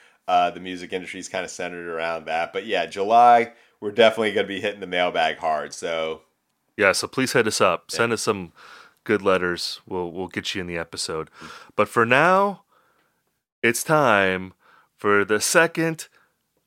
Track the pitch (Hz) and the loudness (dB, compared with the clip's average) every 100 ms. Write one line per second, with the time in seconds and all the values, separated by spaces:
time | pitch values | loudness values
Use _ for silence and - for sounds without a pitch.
0 | _ _ - 90 87 85 92 87 87 95 | _ _ -2 0 0 -2 -12 -12 -10 -10
1 | 85 95 87 95 87 - 87 87 85 82 | -10 -14 -10 -8 -8 -10 -10 -10 -10 -6
2 | 82 82 78 80 85 95 110 92 82 98 | -6 -6 -6 -6 -4 -8 -4 -4 -4 -4
3 | 101 117 120 120 117 - _ _ 107 104 | 2 6 8 6 4 -8 _ _ -4 4
4 | 113 113 107 101 95 95 104 101 90 90 | 4 4 0 0 -2 -4 -6 -6 -6 -2
5 | 90 85 80 76 80 76 73 - 87 82 | 0 0 -2 -2 -4 -4 -6 -10 -6 -4
6 | 80 80 _ _ _ _ _ - 98 - | -4 -8 _ _ _ _ _ 2 4 4
7 | 101 - 127 131 110 - 98 82 - - | -2 -2 0 2 2 2 2 2 -4 -2
8 | 117 110 120 101 85 - - - - _ | -2 0 -2 -4 -8 -16 -20 -20 -20 _
9 | - 104 98 92 90 87 - - - 92 | -2 0 2 2 0 -4 -8 -10 -10 -8
10 | 87 87 90 104 - 98 87 85 82 85 | -8 -8 -10 -8 -8 -8 -8 -8 -8 -10
11 | - 80 78 - 80 - - - 104 120 | -8 -8 -10 -16 -20 -20 -8 -2 0 2
12 | 117 131 170 190 202 185 _ _ _ _ | 4 4 4 4 0 -4 _ _ _ _
13 | _ _ _ _ _ _ 117 117 - 151 | _ _ _ _ _ _ -2 0 0 2
14 | 131 101 95 92 92 - _ _ _ _ | 6 4 4 0 -6 -16 _ _ _ _
15 | 104 101 98 107 - 175 165 165 165 160 | 2 2 2 0 2 2 2 0 -4 -6
16 | - _ _ _ _ _ | -14 _ _ _ _ _